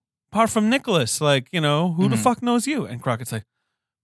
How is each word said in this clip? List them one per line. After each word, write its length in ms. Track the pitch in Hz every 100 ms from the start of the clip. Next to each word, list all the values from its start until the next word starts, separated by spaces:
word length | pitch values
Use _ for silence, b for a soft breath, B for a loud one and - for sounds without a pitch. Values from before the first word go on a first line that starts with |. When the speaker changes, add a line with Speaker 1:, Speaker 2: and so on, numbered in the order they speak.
| _ _ _
Speaker 1:
Apart 200 | 208 226
from 180 | 220 214
Nicholas, 500 | 262 262 175 117 -
like, 280 | 147 139 123
you 80 | 175
know, 320 | 151 147 175
who 140 | 165 196
the 80 | 220
Speaker 2:
Mm-hmm. 80 |
Speaker 1:
fuck 200 | 233 233
knows 240 | 240 240 247
you?" 180 | 294 -
And 160 | 123
Crockett's 300 | 131 117 127
like, 140 | 110 - _ _ _ _ _